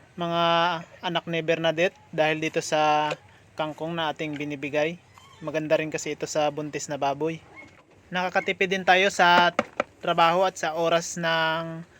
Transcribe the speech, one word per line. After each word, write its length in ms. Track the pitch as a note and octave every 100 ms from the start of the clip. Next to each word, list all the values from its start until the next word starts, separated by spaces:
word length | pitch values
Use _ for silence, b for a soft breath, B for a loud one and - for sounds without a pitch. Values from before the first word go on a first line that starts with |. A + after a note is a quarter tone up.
| - -
mga 260 | E3+ E3+ E3+ E3+ F3 E3 E3 -
anak 240 | F#3 E3+ E3+
ni 160 | E3
Bernadette 540 | D#3+ D#3+ E3 D#3 F#3 - -
dahil 320 | D#3 D#3 D#3
dito 240 | D#3 D#3+
sa 480 | - D#3 D3+ D3+ D3+ E3 - b b
kangkong 400 | - D#3 D3 D#3+
na 240 | E3+ D#3 C#3+
ating 160 | D#3
binibigay. 640 | D3 D3 C#3+ C#3+ D3 D#3 F3 _ - - -
Maganda 320 | D#3 D#3 D#3 D#3+
rin 160 | D#3
kasi 240 | D#3 D3+ D3
ito 80 |
sa 240 | D#3 D#3 D3+
buntis 400 | D3 D3+ C#3+ -
na 80 | C#3
baboy. 400 | C#3 C#3+ D#3 D#3+ - - - - _ _ -
Nakakatipid 640 | F3+ F3+ F#3+ G3 F#3 F#3+
din 140 | F#3+ F#3
tayo 260 | F#3 G3
sa 400 | G3 F3 F3+ F3 - - - - _
trabaho 480 | E3+ E3+ E3 F3 F#3+
at 80 | -
sa 160 | E3
oras 480 | D#3+ E3 E3+ E3+ F3
ng 640 | E3 E3 D#3+ D#3+ E3 E3 E3